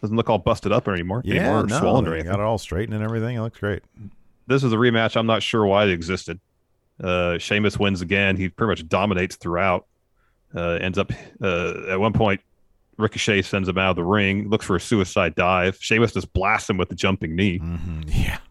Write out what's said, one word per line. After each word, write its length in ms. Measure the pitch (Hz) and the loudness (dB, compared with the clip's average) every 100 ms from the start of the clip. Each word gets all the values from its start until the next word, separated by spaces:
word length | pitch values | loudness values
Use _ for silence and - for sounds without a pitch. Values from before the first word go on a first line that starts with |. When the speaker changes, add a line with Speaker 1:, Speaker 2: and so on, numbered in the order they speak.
Speaker 1:
Doesn't 160 | 107 113 | -4 0
look 120 | 113 | 2
all 80 | 110 | 2
busted 340 | 117 110 101 | 2 0 2
up 160 | 107 - | 0 0
anymore, 340 | 92 87 110 | -2 -2 -4
Speaker 2:
Yeah, 160 | 127 - | -2 0
Speaker 1:
anymore 180 | - 107 | 2 0
or 60 | 101 | 0
Speaker 2:
no, 120 | 113 | 0
Speaker 1:
swollen 280 | 92 - - | 2 2 2
or 40 | |
Speaker 2:
they 60 | 82 | -2
Speaker 1:
anything. 160 | 80 | -4
Speaker 2:
got 80 | 101 | -2
it 20 | |
all 160 | 107 107 | -2 -4
straightened 360 | - 85 113 | -4 -6 -4
and 100 | 107 | -4
everything. 320 | 107 113 113 120 | -4 -4 -4 -4
It 60 | |
looks 160 | 113 - | -6 -6
great. 240 | 101 95 - - 104 - _ _ - | -4 -4 -8 -20 -20 -20 _ _ 0
Speaker 1:
This 180 | 135 | 2
is 80 | 135 | 2
a 40 | 110 | 4
rematch. 400 | 123 113 113 117 | 4 4 2 2
I'm 100 | 113 | 2
not 160 | 110 | 2
sure 220 | - 113 104 | 2 2 4
why 180 | 98 | 4
it 60 | 104 | 4
existed. 500 | 87 82 92 - 85 _ _ _ _ _ - | 2 -2 -6 -6 -14 _ _ _ _ _ -8
Uh, 360 | 92 90 87 85 | -2 0 0 -2
Sheamus 400 | - 104 104 - | 0 0 2 2
wins 220 | 101 92 | 0 0
again. 360 | 87 98 98 92 | 0 0 2 0
He 120 | 92 | -2
pretty 220 | - 113 | -2 -2
much 180 | 87 80 | -2 -2
dominates 480 | 95 104 90 92 - | 0 2 0 -2 -4
throughout. 500 | 85 85 95 90 - _ _ _ _ _ _ | -4 0 2 0 -4 _ _ _ _ _ _
Uh, 240 | 90 85 85 | -6 -4 -2
ends 180 | 92 95 | -2 -2
up, 140 | 95 - - - | -2 -4 -12 -6
uh, 320 | 98 87 85 85 - | -2 -2 -2 -6 -4
at 120 | 95 | 0
one 120 | 110 | 0
point, 280 | 104 110 98 _ _ _ _ _ - | 2 2 0 _ _ _ _ _ -2
Ricochet 440 | 107 - - 98 | -2 0 0 2
sends 260 | 95 101 92 | 2 0 0
him 80 | 92 | 0
out 120 | 95 | 2
of 60 | 87 | 2
the 80 | |
ring, 440 | 87 107 98 98 104 | 2 2 2 0 0
looks 160 | 107 - | -2 0
for 100 | 101 | -2
a 40 | |
suicide 540 | - 113 90 - 87 | 0 0 0 0 0
dive. 420 | 80 90 92 92 95 | 2 2 2 2 -2
Sheamus 320 | - 110 117 | 0 2 2
just 200 | 98 92 | 0 -4
blasts 360 | - 98 107 - | -2 0 0 0
him 80 | 95 | -2
with 100 | 90 | -2
the 60 | |
jumping 420 | 85 98 95 82 82 | -2 -2 0 -2 0
knee. 220 | 101 85 | 0 0
Speaker 2:
Mm-hmm. 400 | 82 85 85 80 | -4 -6 -6 -8
<laughs> 40 | 76 | -2
Yeah. 300 | 78 - 76 - | 0 0 -2 -10